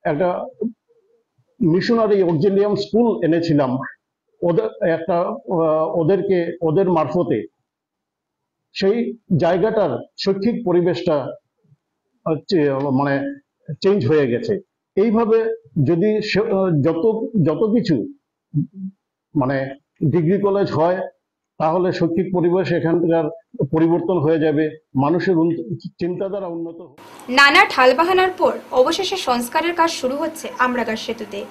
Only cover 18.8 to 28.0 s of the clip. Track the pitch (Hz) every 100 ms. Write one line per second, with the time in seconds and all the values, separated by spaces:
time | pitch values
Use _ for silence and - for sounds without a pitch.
18.8 | 190 _ _ _ _ 151 127 139 135 139
19.8 | _ _ 160 165 156 196 196 196 196 120
20.8 | 165 185 185 _ _ _ _ _ 156 175
21.8 | 180 175 170 165 180 180 170 180 156 170
22.8 | 165 170 165 165 156 - _ - 135 160
23.8 | 165 170 170 180 143 160 156 147 156 156
24.8 | _ 131 143 170 190 170 165 165 233 151
25.8 | 190 _ 175 180 196 196 180 170 165 165
26.8 | 170 143 - - - 262 285 330 403 -
27.8 | 254 269